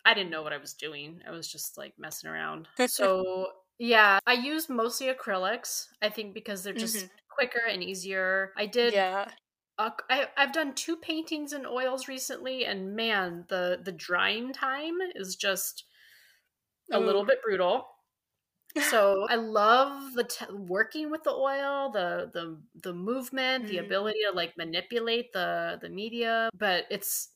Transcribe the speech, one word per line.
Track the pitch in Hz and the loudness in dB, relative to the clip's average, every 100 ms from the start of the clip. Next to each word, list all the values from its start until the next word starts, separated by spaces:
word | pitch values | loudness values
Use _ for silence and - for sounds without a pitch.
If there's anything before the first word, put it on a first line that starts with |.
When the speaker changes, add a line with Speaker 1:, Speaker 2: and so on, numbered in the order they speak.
| 220 | 4
Speaker 1:
I | |
didn't | 214 180 | 4 0
know | 160 | -4
what | 151 | -4
I | 143 | -8
was | 143 | -10
doing. | - 151 143 147 170 - | -10 -10 -10 -12 -14 -12
I | |
was | 165 156 | -10 -10
just, | 151 - - | -10 -10 -10
like, | - - | -14 -12
messing | 156 - 160 | -12 -10 -8
around. | 160 156 160 165 - | -6 -4 -6 -10 0
Speaker 2:
<laughs> | 247 | 0
Speaker 1:
So, | - 196 185 185 185 185 - _ - | 4 4 4 0 -2 -6 -8 _ -4
yeah, | 240 220 208 196 240 | 6 8 10 8 6
I | |
use | 247 269 311 311 | 2 2 -2 -2
mostly | 240 233 240 262 | -2 -2 -2 -2
acrylics, | 262 226 185 185 240 - - - - | -4 -2 -2 0 -4 -4 -8 -8 -4
I | 208 | -4
think | 220 208 | -4 -10
because | 214 214 196 | -10 -8 -8
they're | 196 | -6
just | 208 226 220 185 | -4 -4 -4 -6
Speaker 2:
Mm-hmm. | _ _ | _ _
Speaker 1:
quicker | - 247 233 226 | -2 0 0 -2
and | 190 | -2
easier. | 180 190 185 190 185 190 190 202 | -4 -6 -4 -2 0 0 0 -4
I | 208 | -2
did | 233 240 | 2 4
Speaker 2:
Yeah. | 202 185 196 202 - _ _ _ - | 4 4 0 -4 -10 _ _ _ -2
Speaker 1:
a | 220 | -2
c-, | - - | -2 0
I, | 262 262 277 | 0 2 2
I've | 269 | 2
done | 320 285 - | 2 -2 -4
two | - 330 | -4 -6
paintings | - 320 320 311 285 | -4 -6 -4 -6 -6
in | 285 240 | -8 -4
oils | 247 254 262 269 | -2 0 -2 -6
recently, | 262 - 240 254 262 - | -8 -8 -6 -6 -4 -2
and | 196 190 214 | -2 -4 -2
man, | 226 202 180 170 175 | 2 2 0 -4 -4
the, | 185 180 180 | 0 0 0
the | 180 | -4
drying | 160 - 180 196 220 254 | -10 -2 2 2 0 -4
time | 262 269 269 320 349 370 269 | -4 -2 -2 -4 -4 -4 -6
is | 190 - | -8 -2
just | 202 185 - - - _ - - - _ _ _ _ _ - | 0 0 -4 -8 -20 _ -20 -20 -20 _ _ _ _ _ 0
a | 220 | 2
little | 220 196 | 4 4
Speaker 2:
Ooh. | 208 | 4
Speaker 1:
bit | 254 | 2
brutal. | 233 185 180 247 - _ _ _ _ _ _ _ _ 302 | 2 2 4 2 -2 _ _ _ _ _ _ _ _ 0
Speaker 2:
<laughs> | |
Speaker 1:
So | 294 233 202 196 220 | 2 6 6 4 2
I | 233 | 0
love | 220 214 208 247 277 277 269 | 2 4 8 8 6 0 -8
the | 240 - | -4 -4
t-, | - 226 | -4 -8
working | 202 180 196 220 311 302 | -10 -2 0 0 -2 -4
with | 311 | -2
the | 302 | -2
oil, | 262 269 277 277 285 269 | 2 0 0 -2 -2 -2
the, | 214 175 175 180 | 0 0 -2 -4
the, | 175 165 156 - 170 | -6 -8 -12 -18 -12
the | 185 | -10
movement, | 175 196 262 247 262 254 262 214 | -6 -4 -4 -4 -2 0 0 -2
the | 175 | -4
Speaker 2:
Mm. | |
Speaker 1:
ability | 202 190 214 214 208 | 0 0 0 0 0
to, | 180 | 0
like, | 165 175 | -4 -4
manipulate | 165 170 - 240 226 233 233 | -4 -4 -2 -2 0 0 -2
the, | 185 175 170 170 175 | -2 -2 0 -2 -6
the | 175 | -10
media, | 180 220 233 226 226 226 | -8 -6 -4 0 0 0
but | 202 208 175 - | 0 0 2 0
it's, | 202 - - - | -6 -4 -4 -6